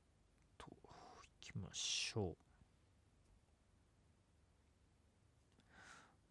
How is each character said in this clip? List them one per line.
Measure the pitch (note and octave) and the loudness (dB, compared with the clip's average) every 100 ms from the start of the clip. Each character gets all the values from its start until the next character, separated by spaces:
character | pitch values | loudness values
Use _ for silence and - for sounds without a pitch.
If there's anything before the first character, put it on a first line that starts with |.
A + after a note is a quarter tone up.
| - - - - - - | -20 -20 -20 -20 -20 -16
と、 | - | -16
行 | - - - - - - - | -14 -16 -14 -14 -14 -18 -12
き | - A2 | -6 -4
ま | F#2 | -2
し | - - - - A#2 | 2 4 6 6 4
ょ | F#2 | 4
う。 | - - - - - - - - - - - - - - - - - - - - - - - - - - - - - - - - - - - - - - - - | 2 -10 -20 -20 -20 -20 -20 -20 -20 -20 -20 -20 -20 -20 -20 -20 -20 -20 -20 -20 -20 -20 -20 -20 -20 -20 -20 -20 -20 -20 -20 -20 -20 -20 -16 -14 -14 -16 -20 -2